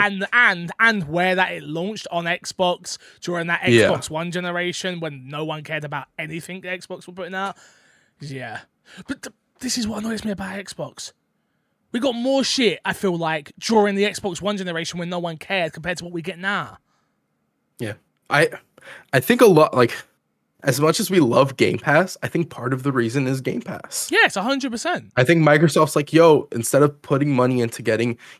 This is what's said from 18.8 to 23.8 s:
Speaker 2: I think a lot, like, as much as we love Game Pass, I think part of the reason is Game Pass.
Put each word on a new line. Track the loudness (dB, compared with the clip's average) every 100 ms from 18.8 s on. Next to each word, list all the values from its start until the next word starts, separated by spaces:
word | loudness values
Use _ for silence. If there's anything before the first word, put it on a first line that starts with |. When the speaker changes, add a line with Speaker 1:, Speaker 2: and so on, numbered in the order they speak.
| -20 -20 _
Speaker 2:
I | 0
think | 2 6
a | 8
lot, | 8 6
like, | 4 2 0 -16 _ _ _ _ _
as | -2 2
much | 2 2
as | 2
we | 2
love | 4 4 4 4
Game | 0 0
Pass, | 2 2 2 -2
I | -4
think | -4 -4
part | -6 -4
of | -4
the | -2
reason | 0 0 0 -2
is | -2
Game | -4 -6
Pass. | -8 -12